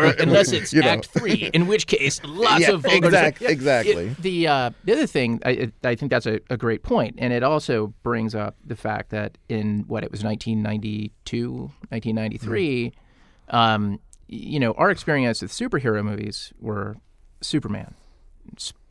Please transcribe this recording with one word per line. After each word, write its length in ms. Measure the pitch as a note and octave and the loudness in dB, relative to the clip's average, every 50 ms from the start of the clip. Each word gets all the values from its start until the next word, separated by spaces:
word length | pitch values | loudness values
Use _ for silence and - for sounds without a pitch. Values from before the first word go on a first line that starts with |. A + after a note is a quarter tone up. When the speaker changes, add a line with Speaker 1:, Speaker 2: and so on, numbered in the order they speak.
| D#3 | 4
Speaker 1:
Or 80 | - - - | 4 4 4
unless 320 | D#3+ D3+ - - G3+ - G3 | 4 6 6 6 6 4 2
it's 200 | D#3 - - - | -2 -2 0 2
Speaker 2:
You 100 | D3+ D#3 | 4 4
know. 80 | D#3 | 4
Speaker 1:
Act 160 | - A2 - | 4 0 -2
three, 440 | - - D#3+ - G#3+ G#3+ - G3+ - D3 | -4 -4 -2 0 0 0 0 0 0 2
in 140 | D#3+ F3 | 2 2
which 220 | F3+ G#3+ G#3+ - - | 4 2 0 2 2
case 320 | - - C#3 C#3 - - - | 0 2 2 0 -2 -2 -6
lots 380 | C#3+ D3+ F#3 A3+ A3 G#3+ G3+ | -10 -4 0 2 4 4 6
Speaker 2:
Yeah, 100 | E3+ D3 G3+ | 6 6 4
Speaker 1:
of 80 | E3+ C3 | 4 2
vulgar 260 | - F#3+ G3 E3 E3+ | 2 4 4 6 6
Speaker 2:
exact-, 320 | F#3 F#3 E3 D#3 - - | 6 6 6 4 2 0
Speaker 1:
dis-, 80 | - E3+ | 0 0
it, 40 | D#3+ | 0
Speaker 2:
exactly. 640 | C#3 B2+ C#3+ C3+ A#2+ G#2+ - - E2+ F2 G#2 B2+ D3+ | 2 2 4 4 4 4 4 2 2 0 -4 -6 -4
Speaker 1:
the, 260 | E3+ F#3+ F3+ E3+ E3 | -4 -2 0 0 2
uh, 240 | D#3 C#3+ C3+ B2+ A#2+ A#2 - - | 2 2 2 2 -2 -4 -4 -2
the 80 | - A3 | 0 2
other 160 | D4 D#4 - | 2 2 0
thing, 320 | - D3 B2+ A#2 A#2 - - | 0 0 0 0 0 -2 0
I, 280 | B2+ B2+ - B2+ A2+ - _ - | 0 0 0 -2 -4 -6 _ -2
I 140 | B2+ A#2+ | -2 -2
think 140 | A2+ D3 C#3 | -2 -2 0
that's 160 | B2+ A#2+ - | 0 0 0
a, 120 | A#2+ A2 G#2+ - - | 0 -2 -4 -4 -6
a 80 | B2+ | -6
great 280 | A2+ - A#2 A2+ - - | -4 -2 -2 -2 -2 -2
point, 320 | - B3 A3 C3+ G#2+ - - | 0 0 0 0 -2 -4 -4
and 140 | C3+ B2 B2 | -2 -2 0
it 100 | A#2+ B2 | 2 2
also 500 | C#3 D#3 D3+ D3 - C3 A2 G#2+ G#2 A2 - - | 2 2 0 0 0 -2 -2 -2 -4 -6 -8 -6
brings 280 | A#2+ A#2+ A#2 A2 A2 A2+ | -4 -2 -2 -2 -4 -4
up 180 | G#2+ G#2 G#2 - _ - | -6 -6 -8 -10 _ -14
the 120 | - A#2 | -14 -12
fact 340 | - - A2 G#2 G#2 - - | -8 -6 -6 -6 -6 -8 -8
that 280 | - G#2+ G#2 G#2+ - _ _ - | -6 -6 -6 -6 -10 _ _ -6
in, 320 | A#2 A2 G#2 G#2+ G#2 G#2 G2+ - | -6 -4 -2 -2 -2 -2 -4 -4
what, 160 | A#2+ A2 - | -6 -6 -6
it 80 | - - | -6 -8
was 100 | G2 G#2 | -6 -4
nineteen 400 | G#2+ G#2+ G#2 - A#2 A2+ G#2+ G#2+ | -4 -4 -4 -4 -4 -2 -2 -2
ninety-two, 1080 | G#2+ G#2+ G#2+ G#2 G#2+ G#2 G#2+ G#2+ G#2 - _ _ - - A#2 A#2+ B2 B2+ B2 B2 C#3 - _ - - | -2 -4 -4 -6 -6 -6 -8 -8 -10 -12 _ _ -8 -6 -6 -4 -6 -6 -8 -10 -12 -14 _ -14 -10
nineteen 240 | - A2+ - A#2 A2 | -10 -8 -4 -4 -4
ninety-three, 800 | A2 A2 A2 G#2+ - - G#2+ - G#3 F#3 D#3 C3 B2 A#2 A#2+ - _ _ _ _ _ _ _ _ _ _ - | -2 -4 -4 -6 -8 -8 -6 -2 -2 -2 0 -2 -2 -4 -6 -8 _ _ _ _ _ _ _ _ _ _ -2
Speaker 2:
Mm. 40 | - | 2
Speaker 1:
um, 360 | A#2 A#2 A2+ A2 G#2 G#2 G2+ G2+ | 4 4 4 4 2 0 -2 -4
y-, 60 | G#2 - - - - - - | -6 -10 -16 -20 -20 -20 -16
you 320 | - - - - - D3+ | -14 -14 -10 -6 -2 0
know, 120 | C3 A2+ A2 | 0 0 2
our 160 | - E3 G3+ | 2 2 2
experience 520 | G3 - - - D3+ C#3 B2+ A#2+ A2+ - - | 2 0 -2 0 0 2 2 0 0 -2 -6
with 80 | F#2 | -8
superhero 540 | - - A#3+ B3+ - D3+ A#2+ B2 G#2+ G#2 G#2 | -8 -6 -4 -2 -2 -2 0 0 0 0 -2
movies 480 | G#2+ G#2 G#2 G#2+ G#2+ G#2 - - - - - | -4 -4 -6 -8 -10 -10 -12 -14 -16 -18 -12
were 360 | - A2+ G#2 G2+ G2+ G#2 G#2+ - - _ _ _ _ - _ _ | -10 -8 -6 -6 -6 -8 -10 -12 -18 _ _ _ _ -20 _ _
Superman 540 | - - - D3+ - - G#2 G2+ - - - - _ - - _ _ - - - - - - | -6 -4 -2 -2 -2 -4 -6 -8 -8 -12 -18 -20 _ -20 -20 _ _ -20 -20 -20 -20 -20 -18
s-, 160 | - - - - _ _ - | -14 -14 -14 -14 _ _ -20